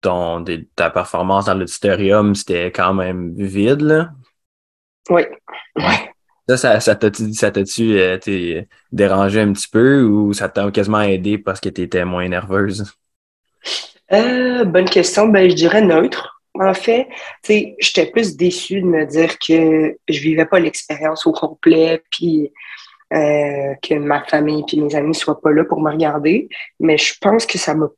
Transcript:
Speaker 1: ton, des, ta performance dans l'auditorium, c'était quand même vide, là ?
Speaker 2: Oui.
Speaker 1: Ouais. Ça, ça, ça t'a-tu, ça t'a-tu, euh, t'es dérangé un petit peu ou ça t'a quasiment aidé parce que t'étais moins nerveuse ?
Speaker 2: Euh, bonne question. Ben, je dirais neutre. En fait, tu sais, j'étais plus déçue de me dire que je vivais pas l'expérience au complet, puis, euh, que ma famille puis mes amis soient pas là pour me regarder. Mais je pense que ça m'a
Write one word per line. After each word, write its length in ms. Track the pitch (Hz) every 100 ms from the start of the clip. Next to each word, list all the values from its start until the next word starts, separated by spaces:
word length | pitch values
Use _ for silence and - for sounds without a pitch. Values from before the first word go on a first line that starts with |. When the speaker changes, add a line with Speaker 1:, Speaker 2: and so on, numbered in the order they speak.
Speaker 1:
ton, 400 | - 90 85 85
des, 260 | 85 82 - -
ta 140 | 85
performance 560 | - 90 87 92 98 101
dans 80 |
l'auditorium, 800 | 95 90 - 101 92 98 104 104 101
c'était 360 | - 87 87
quand 220 | - 90
même 400 | 95 92 90 87 87
vide, 460 | 98 98 107 143
là ? 280 | 151 156 170 139 _ _ _ _ _ _ _ _ -
Speaker 2:
Oui. 140 | 175 - - - - - -
Speaker 1:
Ouais. 340 | - - - _ _ _ -
Ça, 100 | 127
ça, 220 | 131 107
ça 160 | 113 104
t'a-tu, 360 | 107 104 110
ça 180 | 107 107
t'a-tu, 480 | 101 98 - 113 104
euh, 180 | 92 95
t'es 500 | - 95 87 82 101 _ _
dérangé 480 | - 98 95 98 107
un 140 | 104
petit 140 | 98 -
peu 340 | 110 127 139
ou 320 | 120 104 104
ça 160 | 101 98
t'a 220 | - 101
quasiment 300 | 101 101 107
aidé 360 | 104 95 95 104
parce 220 | 101 95
que 100 | 98
t'étais 360 | 87 87 90 90
moins 220 | 90 90
nerveuse ? 640 | 90 90 95 95 101 101 _ _ _ _ _ _ _ - - - _ _
Speaker 2:
Euh, 540 | 196 240 254 254 247 208
bonne 240 | 175 185
question. 380 | 196 170 - 220
Ben, 200 | 202 185
je 80 | 160
dirais 260 | 170 202
neutre. 600 | 208 160 214 - - - _ -
En 180 | 190
fait, 340 | 190 - 226 262 - - -
tu 100 | -
sais, 220 | 214 - -
j'étais 320 | 196 - 160
plus 260 | 233 214 143
déçue 460 | 180 180 - 196
de 60 | 180
me 180 | 160 147
dire 320 | 151 165 -
que 580 | - 165 160 156 151 - -
je 120 | 147
vivais 280 | 151 156 160
pas 120 | 185
l'expérience 680 | 165 - - 151 156 160 165
au 60 |
complet, 680 | 156 156 156 - 160 160 160 _
puis, 420 | - 175 156 147 _ - - - _ _
euh, 600 | 156 147 147 147 143 139 135
que 100 | -
ma 300 | 156 147 147
famille 400 | - 151 151 151 147
puis 140 | 151
mes 140 | 147 151
amis 180 | 147
soient 260 | 156 - 147
pas 120 | 156
là 140 | 151 160
pour 160 | 151
me 100 | 151
regarder. 580 | 151 156 147 147 208 - - - _
Mais 180 | 160 151
je 160 | - -
pense 240 | 202 220 226
que 140 | 185
ça 160 | - 156
m'a 140 | 151